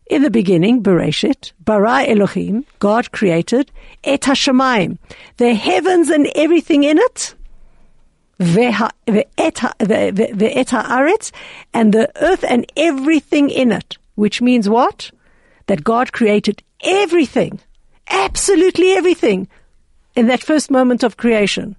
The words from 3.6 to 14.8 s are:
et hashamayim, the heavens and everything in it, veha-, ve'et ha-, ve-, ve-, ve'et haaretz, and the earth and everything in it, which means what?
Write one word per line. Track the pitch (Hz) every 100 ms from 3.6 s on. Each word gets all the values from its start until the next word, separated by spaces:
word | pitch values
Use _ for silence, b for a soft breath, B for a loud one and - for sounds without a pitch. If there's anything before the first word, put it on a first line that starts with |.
| 285 b b b
et | 285 277
hashamayim, | 262 269 - 254 262 233 160 175 B B B -
the | 240
heavens | 220 - 370 330 359 294
and | 311 285 269
everything | 311 339 - 294
in | 285 311
it, | 494 - - - - - - _ _ _ _ _ _ -
veha-, | 175 175 247 208 226 - -
ve'et | 208 - - 330 -
ha-, | - -
ve-, | 202 220 196
ve-, | 190 -
ve'et | 202 220 277 254
haaretz, | 247 - 247 285 440 - B B B B
and | - 220
the | 220 226 -
earth | 320 370
and | - 240 - -
everything | 330 269 269 320 - 302 285
in | - 254
it, | 180 - - _ -
which | 208 -
means | 247 247 202
what? | 226